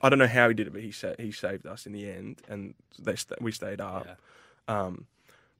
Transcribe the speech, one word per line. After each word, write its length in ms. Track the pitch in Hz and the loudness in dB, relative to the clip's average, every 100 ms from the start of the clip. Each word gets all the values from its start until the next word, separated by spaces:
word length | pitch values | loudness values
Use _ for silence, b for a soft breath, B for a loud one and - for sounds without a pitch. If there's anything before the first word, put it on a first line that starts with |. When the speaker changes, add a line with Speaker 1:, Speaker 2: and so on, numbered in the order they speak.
Speaker 1:
I 60 | 131 | 8
don't 100 | 139 | 8
know 80 | 127 | 8
how 220 | 123 120 | 8 6
he 60 | |
did 120 | 110 98 | 6 0
it, 60 | |
but 100 | 92 | -6
he 80 | 110 | -12
sa-, 240 | 95 95 - | -8 -8 -6
he 120 | 113 | -8
saved 320 | 104 101 98 - | -6 -4 -6 -8
us 200 | 98 104 | -14 -12
in 60 | |
the 180 | 101 101 | -10 -10
end, 320 | 92 101 - - | -10 -10 -12 -12
and 260 | 101 98 - _ - | -12 -12 -16 _ -8
they 160 | - 92 | -4 -4
sta-, 200 | - - | -4 -4
we 120 | 117 | -4
stayed 280 | 110 101 101 | -4 -6 -6
up. 260 | 95 92 87 | -6 -8 -10
Speaker 2:
Yeah. 80 | 92 b b b b - 104 | -16 b b b b -4 -2
Speaker 1:
Um, 240 | 92 90 - _ b b b | -2 -6 -14 _ b b b